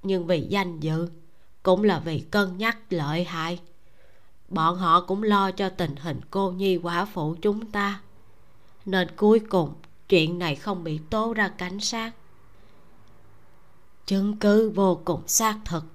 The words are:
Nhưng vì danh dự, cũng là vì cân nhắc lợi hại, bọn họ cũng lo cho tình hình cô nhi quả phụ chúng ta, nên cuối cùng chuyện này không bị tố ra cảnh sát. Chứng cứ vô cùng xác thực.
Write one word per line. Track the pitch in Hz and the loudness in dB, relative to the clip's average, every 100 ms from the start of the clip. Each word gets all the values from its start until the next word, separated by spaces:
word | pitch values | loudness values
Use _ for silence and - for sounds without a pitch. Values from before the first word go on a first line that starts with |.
Nhưng | 190 190 170 | 0 -2 2
vì | 175 | 0
danh | - 202 180 160 | 0 -2 -2 -4
dự, | 151 156 170 - - - - - | -4 -2 -4 -10 -20 -20 -20 -4
cũng | 185 185 | 2 4
là | 208 170 | 4 2
vì | 160 156 | -2 -6
cân | - 208 196 180 | -2 0 0 -2
nhắc | 220 226 - | -2 -4 -4
lợi | 180 143 160 | -4 -2 -2
hại, | 175 170 160 175 - - - - - - - - - | -4 -4 -4 -4 -10 -18 -20 -20 -20 -18 -18 -20 -8
bọn | 175 160 180 | 0 2 2
họ | 180 170 | 4 4
cũng | 180 196 | 4 -2
lo | 214 202 196 | 2 4 2
cho | 190 190 | 0 -4
tình | 185 170 139 | -2 -4 -4
hình | 170 131 - | -6 -8 -4
cô | 196 190 | -2 -2
nhi | 180 196 180 | 0 0 0
quả | 175 170 | 0 -2
phụ | 202 185 151 165 | -2 -2 -4 0
chúng | 208 208 220 | 0 0 -4
ta, | 208 202 196 - - - - - - - - - | -4 -4 -4 -12 -20 -20 -20 -20 -20 -20 -16 -2
nên | 185 180 - | -2 -2 2
cuối | 208 226 | 6 6
cùng | 214 190 151 - - - - | 4 0 0 -6 -18 -20 2
chuyện | 180 160 175 | 4 4 0
này | 175 139 | -2 -4
không | - 190 | -4 -6
bị | 160 156 - | -4 -8 -4
tố | 220 220 | -2 0
ra | 220 196 | 0 -2
cảnh | - 180 196 | -2 -10 -6
sát. | 208 226 226 233 - - - - - - - - - - - - - - - - - - - | -6 -6 -8 -12 -20 -20 -20 -20 -20 -20 -20 -20 -20 -20 -20 -20 -20 -20 -20 -20 -20 -16 -2
Chứng | 196 202 208 | 0 0 2
cứ | 208 208 220 | 4 6 4
vô | 180 196 165 | 4 4 2
cùng | 170 160 - | 0 -4 0
xác | - 220 214 | 0 0 -2
thực. | - 170 156 | -6 -6 -6